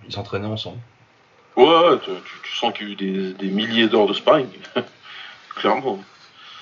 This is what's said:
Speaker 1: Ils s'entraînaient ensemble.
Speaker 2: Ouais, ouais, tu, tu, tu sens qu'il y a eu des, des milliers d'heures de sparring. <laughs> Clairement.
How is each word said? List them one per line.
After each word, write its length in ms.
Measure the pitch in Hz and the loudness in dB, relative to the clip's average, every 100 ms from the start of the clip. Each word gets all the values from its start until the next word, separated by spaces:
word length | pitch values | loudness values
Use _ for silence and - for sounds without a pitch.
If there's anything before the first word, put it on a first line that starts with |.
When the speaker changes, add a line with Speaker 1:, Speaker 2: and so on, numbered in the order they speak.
| - | -14
Speaker 1:
Ils 80 | |
s'entraînaient 320 | 101 98 101 104 | -12 -8 -8 -6
ensemble. 320 | 110 - 120 - _ _ _ _ _ _ - | -6 -8 -14 -18 _ _ _ _ _ _ 4
Speaker 2:
Ouais, 100 | 139 | 6
ouais, 340 | 165 175 135 | 8 6 4
tu, 120 | - | 0
tu, 300 | 90 - - | -10 -12 -18
tu 120 | - - | -12 -6
sens 160 | 113 | -4
qu'il 140 | - 104 | -4 -8
y 20 | |
a 20 | |
eu 20 | 101 | -6
des, 380 | 98 95 95 | -4 -4 -4
des 160 | 92 98 | -6 -4
milliers 380 | 98 113 113 110 | -4 -2 2 2
d'heures 180 | 113 101 | 4 2
de 80 | |
sparring. 360 | 101 - 151 127 - - 127 | 2 2 2 2 -10 -10 -8
<laughs> 800 | - - - - - - - - | -8 -12 -20 -20 -20 -20 -18 -4
Clairement. 480 | 104 113 131 98 - _ - - - - | -2 0 -2 -6 -10 _ -20 -20 -20 -20